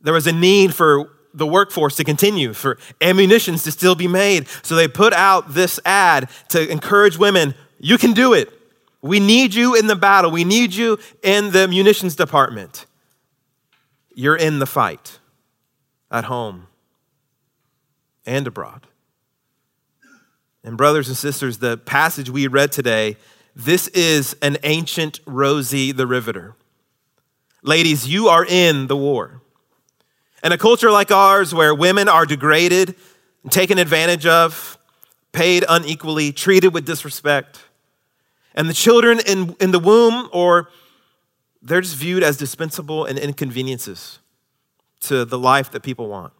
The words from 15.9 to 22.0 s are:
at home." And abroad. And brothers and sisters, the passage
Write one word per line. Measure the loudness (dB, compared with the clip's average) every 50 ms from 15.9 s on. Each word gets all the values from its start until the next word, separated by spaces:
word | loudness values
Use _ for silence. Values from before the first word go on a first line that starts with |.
| _ _ _ _
at | -8 -8 -6
home." | -6 -8 -8 -8 -10 -12 -16 -20 _ _ _ _ _ _ _ _ _ _ _ _ _ _ _ _ _ _ _ _ _ _ _ _ _ _ _ _ _ _ _ _
And | -8 -8 -8 -8 -8
abroad. | -12 -14 -16 -16 -18 -20 _ _ _ _ _ _ _ _ _ _ _ _ _ _ _ _ _ _ _ _ _ _ _ _ _ _ _ _ _ _ _ _ _ _ _ _ _
And | -16 -6 0
brothers | 0 2 2 0 -2 -4
and | -8 -8
sisters, | -8 -8 -8 -6 -8 -8 -8 -6
the | -6 -6 -6 -6
passage | _ -4 -2 0